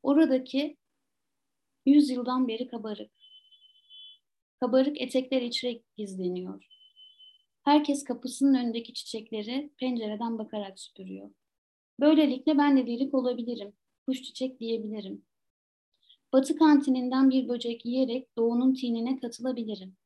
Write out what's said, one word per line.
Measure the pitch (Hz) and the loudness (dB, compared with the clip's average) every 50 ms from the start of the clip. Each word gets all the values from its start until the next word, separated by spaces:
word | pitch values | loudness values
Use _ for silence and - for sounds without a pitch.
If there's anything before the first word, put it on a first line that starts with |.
Oradaki | - 262 285 311 320 262 262 262 262 - - 269 294 302 - _ _ _ _ _ _ _ _ _ _ _ _ _ _ _ _ _ _ _ _ _ _ | 2 4 4 4 4 4 2 -2 -2 -4 -4 -4 -4 -4 -8 _ _ _ _ _ _ _ _ _ _ _ _ _ _ _ _ _ _ _ _ _ _
yüz | 262 285 294 285 262 | 6 6 6 6 4
yıldan | 254 247 240 247 254 262 262 226 | 0 -4 -2 -2 0 0 0 -2
beri | 220 233 254 247 | -2 -6 -6 -8
kabarık. | 240 226 208 220 208 208 214 _ _ _ _ _ - - _ _ _ _ _ _ _ _ _ _ - - - - - _ _ _ _ _ _ _ _ _ | -8 -10 -8 -8 -10 -10 -12 _ _ _ _ _ -20 -20 _ _ _ _ _ _ _ _ _ _ -20 -20 -20 -20 -20 _ _ _ _ _ _ _ _ _
Kabarık | 254 233 240 262 262 285 294 - | -4 2 2 2 2 2 -2 -6
etekler | 247 254 - 262 254 254 262 262 | -8 -2 -2 -4 -2 0 -2 -2
içre | 240 240 240 - - 247 233 233 _ _ _ | -2 -2 -6 -6 -6 -6 -8 -8 _ _ _
gizleniyor. | - 214 196 190 185 185 180 180 180 185 185 190 - _ _ _ _ _ _ _ - - - _ _ - - _ _ _ _ _ _ _ | -12 -12 -10 -8 -6 -6 -4 -4 -6 -8 -10 -12 -14 _ _ _ _ _ _ _ -20 -20 -20 _ _ -20 -20 _ _ _ _ _ _ _
Herkes | 285 294 302 294 - 277 285 - | 4 4 4 4 2 -2 -4 -4
kapısının | - 240 240 - 254 - - 277 277 269 | -8 -10 -8 -8 -12 -4 0 2 4 4
önündeki | 254 240 233 220 233 233 - | 2 2 -2 -4 -6 -8 -10
çiçekleri | - - - - - 220 220 _ 226 214 208 220 247 277 294 294 _ _ | -16 -16 -14 -12 -12 -12 -10 _ -8 -8 -6 -6 -6 -6 -8 -8 _ _
pencereden | 262 254 247 233 220 214 214 208 233 233 233 220 | -6 -4 -4 -4 -4 -6 -6 -6 -6 -6 -6 -6
bakarak | 214 214 - 214 202 196 190 190 | -8 -8 -8 -8 -8 -10 -14 -18
süpürüyor. | - - _ - 190 185 190 190 196 208 _ _ _ _ _ _ _ _ _ _ _ _ _ - | -20 -20 _ -18 -16 -14 -14 -14 -16 -20 _ _ _ _ _ _ _ _ _ _ _ _ _ 2
Böylelikle | 277 302 320 302 311 247 254 262 - 311 311 277 | 4 6 6 6 4 4 0 0 0 2 4 4
ben | 285 285 277 | 4 6 4
de | 262 233 | 4 4
lirik | 226 240 233 269 269 - | 0 -4 -4 -4 0 0
olabilirim. | 262 240 247 247 247 226 240 240 202 202 202 _ _ _ _ _ _ _ | 0 0 0 -4 -4 -6 -8 -8 -8 -10 -14 _ _ _ _ _ _ _
Kuş | - 262 254 | -6 -6 -6
çiçek | - - _ - 254 262 254 _ | -8 -14 _ -8 -8 -8 -6 _
diyebilirim. | 233 226 226 220 214 208 214 214 185 190 208 - _ _ _ _ _ _ _ _ _ _ _ _ _ _ _ _ _ _ _ _ _ _ | -4 -4 -4 -4 -4 -8 -10 -10 -10 -10 -12 -14 _ _ _ _ _ _ _ _ _ _ _ _ _ _ _ _ _ _ _ _ _ _
Batı | - 262 262 - 311 | 2 2 4 4 2
kantininden | - 320 302 294 277 285 269 254 254 247 254 254 262 269 269 | 4 6 6 6 6 4 2 0 0 0 0 2 4 4 6
bir | 262 262 240 233 | 4 4 0 0
böcek | 240 233 - 233 233 - - | -4 -4 -4 -6 -8 -6 -6
yiyerek | 233 240 262 262 226 233 262 262 _ _ | -4 0 0 0 0 -2 -6 -8 _ _
doğunun | 233 226 233 233 240 262 262 262 | -2 0 0 2 2 2 2 2
tinine | 262 254 240 233 226 226 254 262 262 | 0 -2 -4 -2 -2 -2 -4 -4 -6
katılabilirim. | - 233 - - 233 262 247 233 226 214 208 185 185 190 _ _ _ | -6 -12 -10 -6 -6 -6 -6 -6 -8 -8 -10 -12 -14 -20 _ _ _